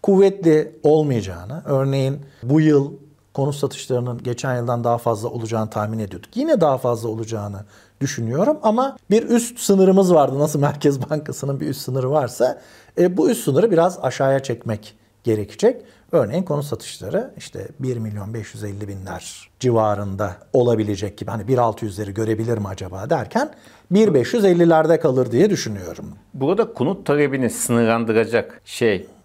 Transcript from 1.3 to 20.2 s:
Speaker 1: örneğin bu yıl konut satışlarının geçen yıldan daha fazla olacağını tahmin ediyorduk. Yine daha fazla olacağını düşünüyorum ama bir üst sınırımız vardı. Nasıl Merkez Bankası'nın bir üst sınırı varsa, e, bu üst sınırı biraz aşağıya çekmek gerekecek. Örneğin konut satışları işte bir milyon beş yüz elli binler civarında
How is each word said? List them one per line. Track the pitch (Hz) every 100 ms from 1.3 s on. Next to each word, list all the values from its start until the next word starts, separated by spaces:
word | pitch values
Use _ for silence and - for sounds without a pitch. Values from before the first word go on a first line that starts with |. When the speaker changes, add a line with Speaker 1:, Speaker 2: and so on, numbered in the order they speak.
| 85 95 151
Speaker 1:
örneğin | - 135 139 135 135 139 - _
bu | 117 151
yıl | 156 143 139 - - _ _
konut | - 139
satışlarının | 143 135 - - 123 123 120
geçen | 123 120 139
yıldan | 123 123 120
daha | 120 117
fazla | 117 107 113
olacağını | 120 110 113 107
tahmin | 107 107 110
ediyorduk. | 101 - - 233
Yine | 311 262
daha | 156 131
fazla | 123 113 113
olacağını | 110 110 110 104 101 104 _ _ _
düşünüyorum | 139 - 113 135 233 302
ama | 220 226 269 269 _
bir | 214 -
üst | 233 233 -
sınırımız | - 196 190 190 185
vardı. | 165 135 135
Nasıl | 151 147
Merkez | 139 143 147 139 -
Bankası'nın | 156 147 135 139 139
bir | 147
üst | 135
sınırı | - 131 127
varsa, | 151 127 - 127 - - - _ -
e, | 180 185
bu | 302
üst | 233
sınırı | - 139 220
biraz | 165 175 180
aşağıya | 131 - 135 135
çekmek | 135 117 - 107 - _ _ _
gerekecek. | 117 107 101 - 220 247 - _ _
Örneğin | 170 104 160
konut | 185 147
satışları | 147 113 - - 92 165 254 -
işte | - - 98 -
bir | 131 120
milyon | 110 104 98
beş | 113 101
yüz | 110
elli | 104 98 101
binler | 98 95 90 - - - _
civarında | 127 113 107 101 101 98